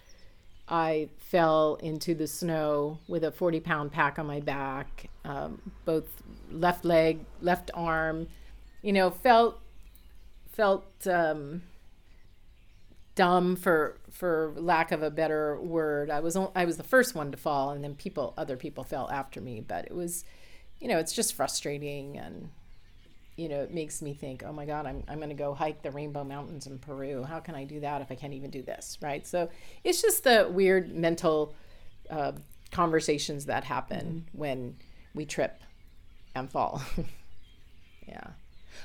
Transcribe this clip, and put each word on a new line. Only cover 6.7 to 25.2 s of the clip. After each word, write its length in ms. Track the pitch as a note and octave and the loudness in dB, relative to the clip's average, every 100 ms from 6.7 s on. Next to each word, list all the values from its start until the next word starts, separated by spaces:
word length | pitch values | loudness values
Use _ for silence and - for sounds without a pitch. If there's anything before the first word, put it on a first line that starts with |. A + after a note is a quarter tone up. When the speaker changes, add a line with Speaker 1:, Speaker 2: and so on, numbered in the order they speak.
| F3 E3+ | 2 6
Speaker 1:
leg, 400 | E3 D#3+ D#3+ - - | 8 6 4 -4 -2
left 300 | F3 F3+ - | 2 2 0
arm, 540 | - E3+ D#3+ D#3+ D#3+ E3 - - - - - | -4 0 2 0 -2 -6 -10 -16 -16 -18 -6
you 100 | G#3 | 2
know, 160 | G3 F#3 | 6 4
felt, 500 | F3 C4 A#3 A#3 - - - - - - - - - - | 6 8 10 8 2 -14 -16 -18 -18 -20 -18 -18 -18 -8
felt, 560 | - G3+ G3 - - F#3+ | 2 4 4 0 -6 2
um, 560 | F3 D#3+ D#3 C#3+ E3+ - - - - - - - - - - - - - - - - | 4 4 0 -4 -8 -10 -18 -20 -20 -20 -20 -20 -20 -20 -20 -20 -20 -20 -20 -6 4
dumb 400 | F3+ F3+ F3+ F3+ | 6 8 6 4
for, 420 | F#3+ D#3+ D3+ - - | 4 4 4 -2 -14
for 420 | - F3+ D#3+ D#3 D3+ | -4 0 2 0 -2
lack 360 | E3+ D#3+ E3 | 2 4 4
of 100 | E3 | 0
a 80 | D3+ | 0
better 500 | D3+ D#3 D3+ D3+ D3 | 0 2 2 0 -2
word. 520 | F3 E3 D#3 D3 D3 | -2 0 2 0 0
I 80 | D3 | 0
was 160 | E3 F#3 | 2 0
on-, 160 | F#3+ | 0
I 120 | F#3 F3 | 0 0
was 120 | E3 | 0
the 60 | |
first 320 | - C4 B3 E3 | 4 6 6 0
one 160 | C#3+ | -6
to 60 | C3+ | -4
fall, 340 | D#3+ C#3+ C#3 | 0 0 0
and 120 | C#3+ | -2
then 120 | C#3+ D3 | -8 -8
people, 400 | G3 - B2+ - | -8 -4 -4 -4
other 180 | D3 C3 | -6 -6
people 280 | D#3 - | -8 -10
fell 260 | C3 C#3+ - | -6 -6 -4
after 320 | C#3 C3+ - | -6 -6 -10
me. 200 | B2+ A2 | -10 -10
But 240 | - F2 - | -6 -6 -6
it 100 | F3+ | -6
was, 280 | F3 - - - - - - - | -6 -6 -10 -16 -18 -18 -16 -8
you 80 | A#3+ | 0
know, 120 | F3 | 0
it's 120 | E3 | 0
just 200 | - A3 | 0 -2
frustrating, 840 | - C3 - D3+ C#3+ D3 C#3+ C#3 C#3+ | 0 -2 -2 -4 -6 -6 -8 -8 -10
and, 320 | - - - - - - - - - - - - | -10 -12 -14 -16 -18 -18 -18 -20 -20 -20 -16 -8
you 140 | E3 | -6
know, 120 | C#3+ | -4
it 120 | C3+ | -4
makes 280 | E3 D3+ - | -4 -6 -8
me 120 | D3+ | -8
think, 300 | C#3+ C#3+ B2+ A2+ | -8 -10 -10 -10
"Oh 80 | |
my 120 | D3+ D3+ | -8 -6
God, 200 | D3+ C#3 | -6 -6
I'm, 180 | C#3 - | -8 -8
I'm 100 | |
gonna 140 | D3+ | -8